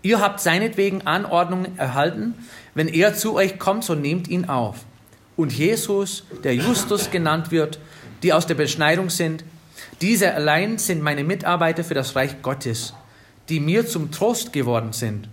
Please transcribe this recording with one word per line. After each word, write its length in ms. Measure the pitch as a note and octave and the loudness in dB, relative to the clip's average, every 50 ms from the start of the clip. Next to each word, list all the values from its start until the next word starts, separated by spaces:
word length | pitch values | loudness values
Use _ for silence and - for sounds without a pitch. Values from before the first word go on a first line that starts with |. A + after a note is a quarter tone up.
Ihr 180 | - F#3 A3+ G#3 | 2 2 2 4
habt 200 | G3+ G3+ G3+ - | 4 2 0 0
seinetwegen 680 | - F3 E3 F#3 G#3+ A3+ A3+ - G3 G3 F#3 F#3+ - | 0 2 2 2 2 0 0 0 0 0 0 -2 -2
Anordnungen 680 | - D#3 F#3+ G3+ - F3+ E3+ F3+ E3+ F#3 F#3 F#3 - - | -2 -2 0 0 2 2 2 2 2 -2 -4 -4 -6 -4
erhalten, 580 | - C#3+ C3 B2 C3+ D3 F3 - G#3+ G#3+ A#3 A#3 - - - - - - - _ | -4 -4 -2 0 2 0 0 0 -2 -6 -6 -6 -8 -14 -20 -20 -20 -20 -8 _
wenn 120 | D3+ D#3 | -2 -2
er 280 | E3 D#3+ E3 F#3 G#3 - | 0 2 4 4 4 4
zu 200 | - - A3 G#3+ | 2 -2 0 2
euch 220 | - G3 F#3 F#3+ | 2 2 2 0
kommt, 260 | - - G3 G3 A3 A3+ | -2 0 0 0 0 -2
so 120 | - E3 | -2 -2
nehmt 320 | D3+ C#3+ C#3+ D#3+ F#3 F3 | -2 0 -2 -2 -2 -2
ihn 220 | - - F3+ F3 - | -2 -2 -2 -2 0
auf. 360 | C#3 B2+ A#2 G#2 F#2 - - - - - _ _ - _ _ _ _ | -2 -2 -2 -2 -6 -10 -16 -20 -20 -20 _ _ -20 _ _ _ _
Und 180 | - D#3+ C#3 A#2 | -2 -2 -2 0
Jesus, 720 | A#2 D3 F#3 A3+ A3 - - G3+ G3 G3 F#3+ - - - - - - - | 2 2 2 2 0 -2 -2 -2 -2 -2 -4 -6 -10 -12 -14 -18 -6 -2
der 120 | C#3 B2 | 0 0
Justus 540 | B2 D#3 A#3 A#3+ - - - G#3 G3+ G3+ - | 2 2 2 0 0 0 0 0 -2 -2 -2
genannt 420 | - F3+ E3 D#3 D#3 E3 D#3+ - | -2 0 2 2 0 0 -2 0
wird, 280 | E3 D#3+ D3+ D3+ D3+ - - - - - - - - - | 0 0 0 0 -4 -12 -16 -20 -20 -20 -20 -20 -12 -2
die 120 | - F3+ D#3 | 2 4 4
aus 120 | E3 E3 | 4 2
der 100 | - D#3+ | 2 0
Beschneidung 540 | C#3 D3+ C#3+ - D#3+ D3+ D3+ D#3+ F3+ F#3+ F3+ | 0 0 0 0 2 4 4 4 4 2 -2
sind, 340 | E3+ - F3 D#3+ D#3+ D#3 - - - - - - - - - - - - | -2 0 0 -2 -2 -6 -10 -16 -20 -20 -20 -20 -20 -20 -20 -20 -8 -2
diese 320 | E3+ G3 A#3 F#3+ G3+ F3 - | 2 2 4 4 4 2 2
allein 440 | D3+ D3 D3+ D3 E3 F#3+ G#3+ A3+ | 2 2 4 4 4 2 0 -2
sind 240 | G#3+ - - F3+ D#3+ | -2 -2 -2 0 0
meine 220 | D3+ D3+ D3 C#3+ C#3+ | 2 0 0 0 0
Mitarbeiter 600 | D#3+ G3 - - - F3 E3+ E3+ D#3+ E3 E3+ E3 | 0 -2 0 0 0 2 2 2 2 2 0 -2
für 100 | E3+ D#3 | -2 -2
das 220 | C#3 C3 - - | -2 -2 0 0
Reich 260 | C3+ C3+ C#3 - - | 0 0 0 -2 -6
Gottes, 520 | - C3 C#3 C3+ - B2+ A2+ - - - - - - - - - - - _ - _ - | -4 -6 -4 -4 -4 -4 -4 -4 -6 -10 -12 -16 -20 -20 -20 -20 -20 -20 _ -20 _ -4
die 100 | D#3+ D#3 | -2 0
mir 280 | D3 D#3 F3+ A3 - | 0 2 2 2 2
zum 240 | - - F3 D3+ C3+ | 0 -2 -4 -4 -4
Trost 420 | D3 - G3 A3+ A#3+ A#3 - - - | -2 0 0 2 2 0 -4 -4 -2
geworden 400 | D3 B2+ A#2+ A#2+ A2+ A2 A2 A2 | -2 0 2 2 0 0 -2 -4
sind. 360 | - A#2+ A2 G#2+ G#2 - - | -4 -4 -2 -4 -4 -8 -12